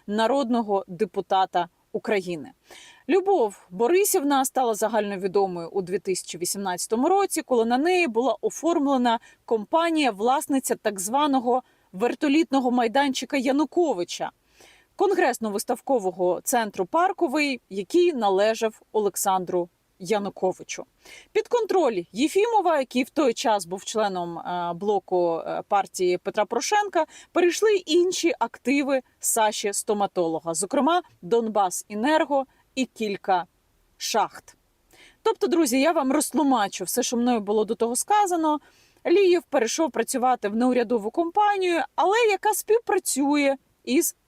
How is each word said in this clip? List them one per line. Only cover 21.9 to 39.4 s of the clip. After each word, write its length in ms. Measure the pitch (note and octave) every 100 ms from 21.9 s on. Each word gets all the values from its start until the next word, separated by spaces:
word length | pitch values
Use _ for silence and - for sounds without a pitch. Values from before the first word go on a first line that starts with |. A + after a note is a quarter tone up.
| G3+ F3
Єфімова, 640 | F#3+ D4 F#4+ A#4 A4 F4+ D#4
який 240 | C4 B3
в 80 | C4
той 220 | - C#4+
час 340 | A3+ B3+ G#3 E3
був 180 | F#3+
членом, 540 | - A3 G#3+ F#3 F3 E3+
е, 340 | - F3+ F3
блоку, 680 | F3 G3+ G3+ - F3+ F3 E3 -
е, 160 | E3 -
партії 500 | G3+ F#3+ - F3+ F3+
Петра 260 | - -
Порошенка, 640 | G3+ A#3+ - G#4 G#4 F4 D#4 - -
перейшли 440 | E4 F4 D#4+ G#4+ G4+
інші 560 | - E4 F4 F4 E4 -
активи 600 | A3+ - - C#4+ C#4 C4+ - _
Саші 520 | - - G#3+ A3 -
Стоматолога, 840 | G3+ - G#3 G3 - E3 D#3+ E3
зокрема 480 | E3 G3 - C4+ F4 - _
Донбас 640 | F3 A#3 A3 G#3+ F#3+ - -
Енерго 560 | G#3 B3 D#4 D#4+ C#4 C4 _ _
і 100 | -
кілька 640 | B3+ - A3 G3 - F#3 E3+ _ _ _ _ -
шахт. 600 | - A3 F3+ - - - _ _ _ _ - _
Тобто, 240 | - A#4 G4
друзі, 340 | E4 D4+ B3+
я 120 | C#4+
вам 200 | E4 C4
розтлумачу 720 | C#4+ - B3 C#4+ B3+ G3 -
все, 180 | F#3 -
що 140 | B3 A#3
мною 240 | A#3+ A#3
було 240 | G3 G#3+
до 100 | G3+
того 220 | A3+ A#3 B3
сказано. 640 | - G#4 G4+ F4 D#4 D4+ - _ _ _ -
Лієв 360 | F4 F#4+ F4